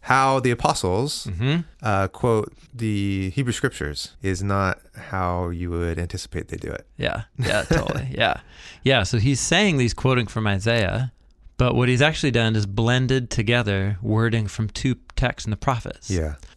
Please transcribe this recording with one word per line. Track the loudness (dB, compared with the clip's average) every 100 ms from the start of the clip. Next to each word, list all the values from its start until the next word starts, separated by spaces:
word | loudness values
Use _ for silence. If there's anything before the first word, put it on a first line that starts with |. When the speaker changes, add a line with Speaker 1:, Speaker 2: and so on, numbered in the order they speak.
Speaker 1:
How | 2 4 4 2
the | 2
apostles, | 2 0 0 0 0 -2 -4 -8
Speaker 2:
Mm-hmm. | -4 0 0 -4 -6
Speaker 1:
uh, | -2 0 0
quote | 0 0 2 0 -10 -20
the | -6 -4 -2 -2 -2 -2
Hebrew | -2 -2
scriptures | 0 -2 -4 -8 -6 -12 -8
is | -4 -2
not | 0 2 0 -2 -8 -20
how | -8 -4 -2 -2 -4
you | -4 -4
would | -4 -2 -4
anticipate | -6 -8 -8 -8 -8
they | -10
do | -8
it. | -10 -12 -6
Speaker 2:
Yeah, | -4 -4 -10 -4
yeah, | -2 0
Speaker 1:
<laughs> | 0
Speaker 2:
totally. | 0 0 -4 -6 0
Yeah. | 0 0 -8 -20 -20 -4
Yeah, | 2 2
so | 2 2
he's | 2 2
saying | 2 4 4 4
he's | 2
quoting | 2 2 2 0
from | -2 0
Isaiah, | 0 2 2 2 0 -4 -6 -20 _ -20 _
but | 2 4
what | 4
he's | 4
actually | 4 2 0
done | 2 2 2
is | 0
blended | 0 2 2 2 0 0
together | -2 2 2 2 0 0 -2
wording | 0 2 2 0 -2
from | -4 -4
two | -2 -2 -2 -4 -2
texts | 0 -2 -6
in |
the | -2
prophets. | 0 -2 -4 -12 -4
Speaker 1:
Yeah. | -2 -2 -6 -14